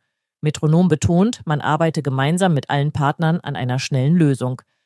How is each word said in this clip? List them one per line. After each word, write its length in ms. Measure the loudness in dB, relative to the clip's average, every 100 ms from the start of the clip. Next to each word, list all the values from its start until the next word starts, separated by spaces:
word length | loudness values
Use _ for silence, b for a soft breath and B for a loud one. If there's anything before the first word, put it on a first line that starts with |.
| _ _ _ _
Metronom 480 | -6 -2 2 2 4
betont, 540 | 2 2 2 2 -2 -4
man 160 | -4
arbeite 420 | -2 0 0 -2
gemeinsam 500 | -2 0 0 2 2
mit 160 | 0 0
allen 220 | -2 -2
Partnern 480 | 0 -2 0 0 -2
an 160 | -4 -6
einer 240 | -4 -4
schnellen 360 | -2 0 2 4
Lösung. 460 | 2 2 -4 -6 _ _